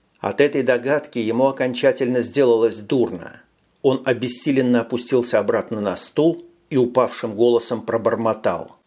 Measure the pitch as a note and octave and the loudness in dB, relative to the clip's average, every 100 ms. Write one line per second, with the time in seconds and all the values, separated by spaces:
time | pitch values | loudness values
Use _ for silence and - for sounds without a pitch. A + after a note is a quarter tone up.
0 | _ _ G2 G2+ C#3+ C#3+ B2 B2 C3 D3 | _ _ -6 2 2 2 0 0 0 -2
1 | C#3+ A#2+ G#2+ A2+ C3+ C3+ C3 B2 C#3 B2+ | -2 -6 -2 0 0 0 -4 0 0 2
2 | B2+ B2 G#2 C#3 C3 A2+ A2+ G2+ G#2 C3+ | 0 -2 -2 2 4 4 2 -2 -4 0
3 | A2 F2 - - _ _ _ _ C#3+ C3 | 0 -4 -14 -20 _ _ _ _ 0 0
4 | - A#2 A#2+ - D#3 C3+ B2+ B2 A2+ A#2+ | 0 -2 -2 -4 -2 2 4 2 0 -6
5 | - B2+ A#2+ A2 G2+ A2+ F#2+ G#2+ G#2 F2+ | 0 0 2 0 2 -2 -2 -4 -4 -4
6 | - - D#3 E3 - _ - C#3 B2 B2+ | -6 0 0 0 -8 _ -4 0 2 2
7 | B2 - A#2+ G#2 A#2 A#2 - A#2 - A2+ | 0 -2 -8 0 2 2 0 -8 -4 -2
8 | A2 A2 A2+ A2 G#2+ E2+ - - | 0 0 -2 -2 -2 -4 -8 -18